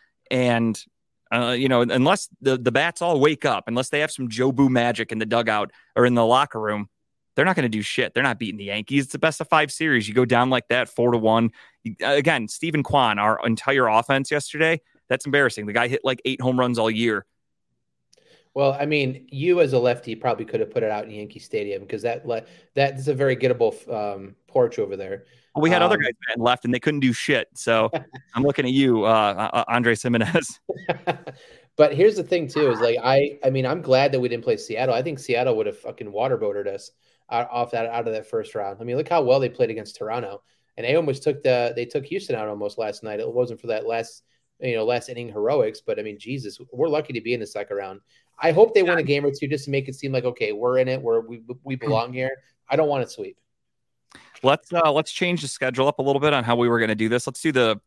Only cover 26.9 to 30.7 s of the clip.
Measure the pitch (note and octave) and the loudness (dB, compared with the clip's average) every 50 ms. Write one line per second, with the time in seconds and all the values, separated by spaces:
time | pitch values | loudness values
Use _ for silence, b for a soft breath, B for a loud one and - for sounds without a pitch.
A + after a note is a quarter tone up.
26.9 | D3 C#3+ C3+ B2+ A#2 - - - C#3+ A#2 - _ _ - - A#2+ A2+ A2 A2 A2 | -2 2 2 0 0 0 0 0 0 0 0 _ _ -8 -2 2 2 4 2 2
27.9 | - D#3 C3 - - C3+ - _ - A#2 C3+ C#3+ C#3 - C3+ B2 B2+ C#3 C#3 C3 | 0 -4 -8 -8 -20 -20 -20 _ -4 0 0 0 0 0 0 0 2 4 4 4
28.9 | A#2+ A2 G2 A2 A2+ A2 G#2+ G#2 G2 F2+ G#2+ - - A#2 - - A#2 A#2+ A#2+ A#2 | 4 4 4 4 4 4 4 2 2 0 -4 -2 0 -2 -2 2 0 2 4 2
29.9 | A2+ G#2+ - B2+ A#2+ A2+ A2 E3+ E3+ - - - - - _ - | 2 2 0 0 2 2 2 2 2 0 0 0 -12 -16 _ -10